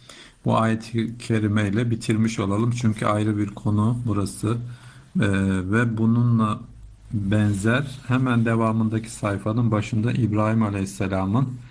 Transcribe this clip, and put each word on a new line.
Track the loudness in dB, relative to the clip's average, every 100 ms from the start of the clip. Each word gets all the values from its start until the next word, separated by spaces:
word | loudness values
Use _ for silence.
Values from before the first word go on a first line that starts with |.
| -20 -20 -20 -8 0
Bu | 2
ayet-i | 2 0 -2 -4 -4 -6
kerimeyle | -4 0 2 0 0 0 0
bitirmiş | -2 -2 0 0 0
olalım. | -2 0 0
Çünkü | 0 0 0 0
ayrı | 0 0 0
bir | -2
konu | -4 -2 2 2 0 -2
burası. | -2 -2 -2 -2 -2 -6 -14 -20 -20 -6 0
Ee, | 2 2 2 0 0
ve | 2 2 2
bununla | 2 4 4 4 2 -2 -10 -18 -20 -20 -8
benzer | -4 0 2 2 2 2 0 -2 -8 -2
hemen | 0 2 2 2
devamındaki | 2 2 2 0 -2 -4
sayfanın | -4 -4 -2 -2 0 2
başında | 0 0 -2 0
İbrahim | 0 0 2 2 2
Aleyhisselam'ın | 0 0 -4 -4 -2 0 0 0 0 -4 -14